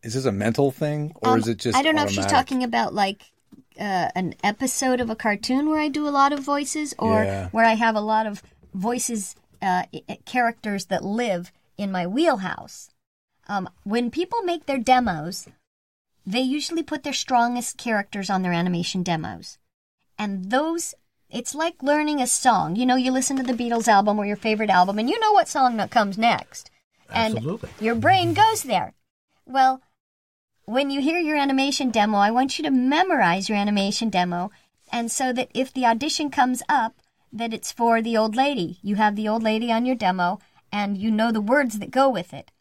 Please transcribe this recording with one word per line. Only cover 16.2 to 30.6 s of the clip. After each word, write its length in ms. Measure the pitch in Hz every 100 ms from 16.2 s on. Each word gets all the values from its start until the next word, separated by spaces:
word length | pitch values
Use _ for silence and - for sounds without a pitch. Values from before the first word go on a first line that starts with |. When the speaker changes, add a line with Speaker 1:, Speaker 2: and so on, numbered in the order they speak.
Speaker 2:
they 160 | - 220
usually 440 | 262 294 294 330
put 180 | 302 302
their 100 | 294
strongest 640 | - - 254 240 240 240 -
characters 540 | 240 214 202 208 190
on 120 | 190
their 100 | 185
animation 500 | 175 180 175 170 190
demos. 560 | 180 165 131 92 - - _ _ _ _ _ -
And 340 | 208 196 185
those, 420 | 247 311 330 - - _ _ _
it's 240 | 220 254
like 280 | 285 330 339
learning 400 | 262 294 302 294
a 60 | 247
song. 480 | - 247 208 156 190
You 100 | 254
know, 80 | 254
you 140 | 254
listen 260 | 254 262 269
to 40 |
the 100 | 254
Beatles 360 | 233 240 233 226
album 300 | 202 208 208
or 40 |
your 120 | 202 208
favorite 340 | 226 214 214
album, 280 | 185 185 208
and 100 | 233
you 80 | 453
know 140 | 440
what 160 | 415 320
song 280 | 302 262 226
that 120 | 190
comes 260 | 240 202 196
next. 540 | 233 170 - - - _ _ _ _
And 260 | - 226 -
Speaker 3:
Absolutely. 320 | 123 220 - -
Speaker 2:
your 160 | 220 233
brain 380 | 269 381 349
goes 280 | 330 440 440
there. 320 | 269 190 - _ _ _ _ _
Well, 380 | - 262 262 262 _ _ _ _ _ _ _ _